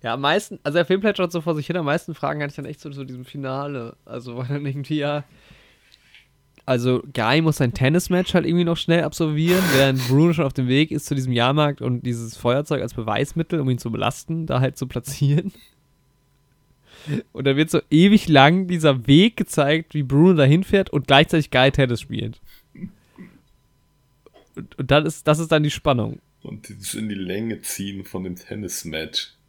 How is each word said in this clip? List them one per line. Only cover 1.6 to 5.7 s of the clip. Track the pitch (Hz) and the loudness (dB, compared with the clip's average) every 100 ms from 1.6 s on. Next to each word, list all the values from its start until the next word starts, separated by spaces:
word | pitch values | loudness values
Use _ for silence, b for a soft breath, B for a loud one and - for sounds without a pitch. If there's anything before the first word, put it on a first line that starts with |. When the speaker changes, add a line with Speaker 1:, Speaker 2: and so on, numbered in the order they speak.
| 143 | -2
Speaker 1:
hin, | 175 | -4
am | |
meisten | 151 156 - | 0 -2 -4
Fragen | 156 165 147 | -8 -6 -4
hatte | 143 | -6
ich | 143 | -8
dann | |
echt | 139 151 | -14 -14
so | 151 | -16
zu | 139 | -14
diesem | 135 127 127 | -14 -14 -14
Finale. | 143 135 135 143 135 117 - - | -10 -8 -6 -6 -8 -10 -16 -16
Also, | 127 123 120 | -14 -12 -10
weil | 123 | -6
dann | 143 | -6
irgendwie | 143 135 135 156 | -6 -8 -4 -4
ja, | 143 147 143 b b b b | -2 -4 -8 b b b b